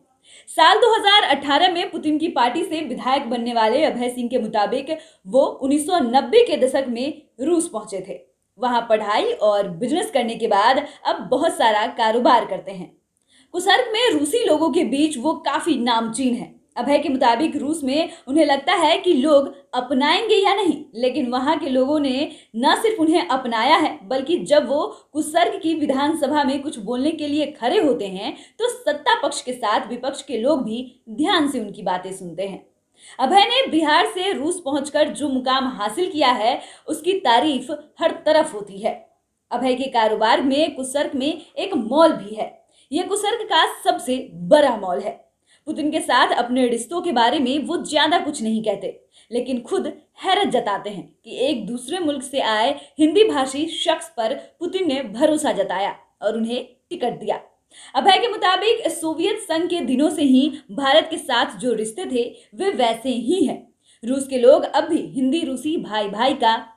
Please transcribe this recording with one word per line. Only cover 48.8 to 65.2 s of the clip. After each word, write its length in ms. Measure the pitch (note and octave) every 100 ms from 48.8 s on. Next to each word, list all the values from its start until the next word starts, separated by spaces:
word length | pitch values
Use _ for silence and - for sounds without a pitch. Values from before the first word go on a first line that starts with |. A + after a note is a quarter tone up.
| F3+ - _ _ _
लेकिन 300 | A#3+ A#3+ A#3+
खुद 260 | - F#4+ G#3+ - _ _
हैरत 300 | E4+ F#4+ F#4
जताते 420 | A#3+ A3 G3 G#3
हैं 140 | F#3 - _
कि 120 | A#3 E3
एक 240 | A#3+ B3+ F#3+
दूसरे 320 | A#3+ - F4+
मुल्क 240 | D#4 C#4+
से 180 | - C4+
आए 280 | A3 G#3+ A#3+ C#4+ - -
हिंदी 260 | D#4 G4+
भाषी 420 | A4 D4 C4+ C#4 E4+
शख्स 400 | - F4 D#4+ - -
पर 180 | A3 - - _
पुतिन 260 | E4+ F#4 F4
ने 140 | C4+ A#3+
भरोसा 420 | G#3+ D4+ D4+ C#4+
जताया 420 | G3 F#3+ F#3 G3 - _ _
और 140 | G3 A3+
उन्हें 300 | A3+ B3 - _ _
टिकट 280 | F4 B3 -
दिया। 200 | - - - _ _ - -
अभय 240 | C4 C4 F#4+
के 100 | A#4+
मुताबिक 600 | F#4 F#4 F#4+ G#4 A4 D#4+
सोवियत 480 | D#4 D#4+ D#4 F#4 A4
संघ 280 | - D#4+ F4
के 100 | F4
दिनों 260 | B3+ B3+ D#4+
से 120 | E4+
ही 240 | C#4 B3+ D4+ - -
भारत 360 | G3+ C4+ D4+ D#4+
के 60 | E4
साथ 380 | - A#3+ C#4 G3
जो 160 | B3
रिश्ते 300 | A3 A3 F4 F#4
थे 160 | B3+ A#3+ - _
वे 160 | G#3+ G4
वैसे 360 | C4 A#3 A3+ C4
ही 340 | A#3 A#3 F#4 B3
हैं। 200 | G3 - _ _ _
रूस 240 | A3+ C4+ C4+
के 100 | C4
लोग 240 | A#3+ D#4
अब 200 | - A#3+
भी 160 | A#3+ D4+ D#3+
हिंदी 300 | G#3+